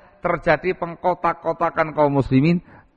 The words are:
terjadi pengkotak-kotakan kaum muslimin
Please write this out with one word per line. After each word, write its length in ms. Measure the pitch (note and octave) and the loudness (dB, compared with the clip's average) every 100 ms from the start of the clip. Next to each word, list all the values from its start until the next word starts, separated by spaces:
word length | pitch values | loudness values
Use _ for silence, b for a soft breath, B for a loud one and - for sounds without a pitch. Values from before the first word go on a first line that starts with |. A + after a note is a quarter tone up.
| b _ | b _
terjadi 560 | F3 E3+ E3+ D3+ F3+ | -4 -2 0 0 0
pengkotak-kotakan 1200 | F3+ E3+ E3 F3+ F3 E3+ D#3+ D#3+ E3 E3 D#3+ D#3 | -6 -8 -6 -4 -2 -2 -4 -6 -4 -4 -2 -4
kaum 240 | D3 D3 C#3 | 0 2 2
muslimin 480 | - C3 D#3 F3 b b b | 2 2 2 0 b b b